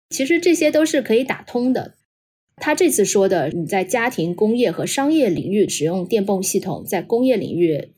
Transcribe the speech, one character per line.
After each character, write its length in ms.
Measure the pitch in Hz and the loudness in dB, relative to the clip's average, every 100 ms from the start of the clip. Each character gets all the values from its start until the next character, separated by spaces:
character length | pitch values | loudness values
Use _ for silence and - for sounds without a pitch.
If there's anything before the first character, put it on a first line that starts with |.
| - | -10
其 180 | - 269 | -4 0
实 140 | 339 | 2
这 120 | 349 | 2
些 200 | 320 302 | 2 2
都 120 | 302 | 2
是 160 | 311 294 | 2 0
可 140 | - | 2
以 80 | 226 | 0
打 200 | 269 294 | 0 -6
通 300 | - 247 254 | -6 -4 0
的。 220 | 240 - - _ _ _ _ _ - | -2 -4 -14 _ _ _ _ _ -8
他 120 | - | -2
这 160 | 302 349 | 2 2
次 160 | - 196 | 2 2
说 200 | 208 190 | 2 2
的， 220 | 180 143 | 2 -2
你 160 | 165 | -4
在 180 | 160 196 | -4 -4
家 280 | 185 247 233 | -2 -2 -2
庭、 240 | - 170 | -2 -4
工 200 | 175 214 | 0 0
业 160 | 240 220 | 2 0
和 140 | 160 | 0
商 260 | 175 - 277 | -4 -2 2
业 200 | 320 233 | 2 2
领 200 | 160 160 | 0 0
域 160 | 208 180 | 0 0
使 200 | - 151 | 0 -2
用 200 | 185 175 | -2 0
电 200 | 220 196 | 0 0
泵 160 | 196 | -2
系 180 | 190 196 | 0 -2
统， 240 | 180 98 - | -2 -8 -6
在 140 | 185 | -6
工 240 | 165 233 | -2 0
业 140 | 262 226 | 2 2
领 200 | - 165 | 0 0
域 340 | 170 143 - | 0 0 -6